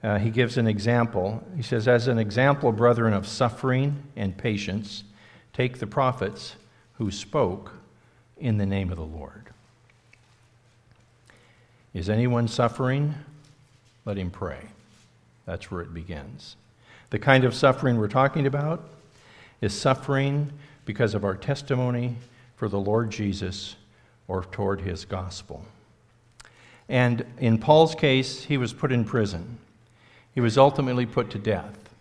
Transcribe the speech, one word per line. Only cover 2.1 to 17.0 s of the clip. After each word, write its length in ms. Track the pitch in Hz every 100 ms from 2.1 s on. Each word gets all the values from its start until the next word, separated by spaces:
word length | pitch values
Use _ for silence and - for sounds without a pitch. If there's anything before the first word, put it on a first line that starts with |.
| 117
example, 520 | 104 110 135 139 139
brethren, 400 | 110 120 117 117
of 160 | 101 104
suffering 760 | - 120 - 135 127 139 143 - -
and 220 | 98 95
patience, 680 | 120 104 - 101 104 - - - - - _
take 280 | - 127 127
the 80 | 104
prophets 720 | - 131 127 101 - - - _ _ _ _
who 100 | 107
spoke 640 | 92 - 156 107 92 - - - _ _ _ _ -
in 200 | 135 107
the 80 | 98
name 240 | 98 92
of 60 | 85
the 80 | 78
Lord." 440 | 78 67 - - - _ _ _ _ _ _ _ _ _ _ _ _ _ _ _ _ _ - _ _ _ _ _
Is 160 | 90 85
anyone 400 | 107 123 120 117
suffering? 680 | - 120 - 127 139 147 147 - - - _ _ _ _ _
Let 140 | - 101
him 120 | 90
pray. 380 | - 92 65 - - _ _ _ _ _ _ -
That's 240 | 87 -
where 100 | 90
it 100 | 82
begins. 680 | 85 87 73 69 139 - - _ _ _ -